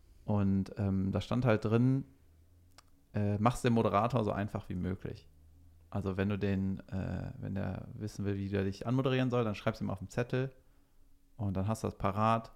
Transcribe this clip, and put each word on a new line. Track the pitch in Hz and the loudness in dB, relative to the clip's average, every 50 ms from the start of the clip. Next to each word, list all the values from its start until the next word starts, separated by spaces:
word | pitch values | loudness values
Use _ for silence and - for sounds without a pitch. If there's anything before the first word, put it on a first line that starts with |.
| - - - - - | -20 -20 -20 -12 -4
Und, | - 107 104 101 98 98 95 95 - - - | 0 2 2 4 4 4 4 2 0 -2 -2
ähm, | 104 98 95 95 95 95 | 0 2 2 2 0 2
da | 95 101 | 0 0
stand | - - 113 120 127 | 0 0 0 2 4
halt | 120 110 107 - | 4 4 4 4
drin, | 107 110 117 123 131 131 135 135 - - _ - - - - - - - - - - - - - - - - _ _ - | 2 4 4 6 4 4 2 0 -4 -12 _ -20 -20 -20 -20 -20 -20 -20 -20 -20 -20 -20 -20 -20 -20 -20 -20 _ _ -4
äh, | 104 104 101 104 101 | -2 0 0 2 2
mach's | 104 120 123 - | 2 2 2 2
dem | - 123 117 | 2 2 4
Moderator | 117 110 107 95 101 110 123 - 120 107 | 4 4 4 4 4 2 4 2 2 0
so | 101 | 0
einfach | - 95 101 107 - 104 - - | 0 -2 -4 -4 -4 -8 -8 -6
wie | 95 | -6
möglich. | 90 90 90 92 - - - - - - - - - - - - - - - - - - - | -4 -2 -2 -4 -4 -6 -10 -10 -10 -14 -20 -20 -20 -20 -20 -20 -20 -20 -20 -20 -20 -20 -8
Also | - 101 95 98 92 98 | -6 -4 -2 -2 0 0
wenn | 95 101 | 2 2
du | 104 95 | 2 0
den, | 98 98 98 95 95 95 95 - - - | 0 0 0 0 0 -2 -2 -4 -8 -6
äh, | - 95 92 90 92 92 92 92 - - | -6 -4 -4 -4 -4 -4 -6 -8 -10 -8
wenn | - 101 98 | -8 -6 -4
der | 95 98 98 95 95 - - - | -4 -4 -4 -6 -8 -10 -12 -10
wissen | 110 107 104 - - 101 | -10 -10 -10 -8 -6 -4
will, | 101 101 | -4 -2
wie | 98 98 98 | -2 -4 -2
der | 101 98 95 | 0 0 0
dich | 98 95 - - | 0 -2 -4 -4
anmoderieren | 117 123 131 135 139 131 127 131 127 | 0 0 2 2 2 2 2 2 2
soll, | 120 123 117 | 2 2 0
dann | 110 104 | 0 -2
schreib's | - - 113 107 - | -2 -2 -4 -2 -2
ihm | 107 101 | -4 -4
auf | 98 - | -4 -6
den | 92 - | -8 -6
Zettel | - - 123 - - 127 131 135 - - - - - - - _ _ - - - - - _ _ _ - | -4 -4 -2 0 0 -2 -2 -2 -6 -12 -20 -20 -20 -20 -20 _ _ -20 -20 -20 -20 -20 _ _ _ -4
und | 101 98 92 | -4 -2 0
dann | 95 95 107 | 0 0 0
hast | 113 - - | -2 -2 -2
du | 98 | -6
das | - - | -4 -2
parat | - 98 92 104 107 113 113 117 117 - - | -2 -2 0 2 4 4 4 2 0 -6 -14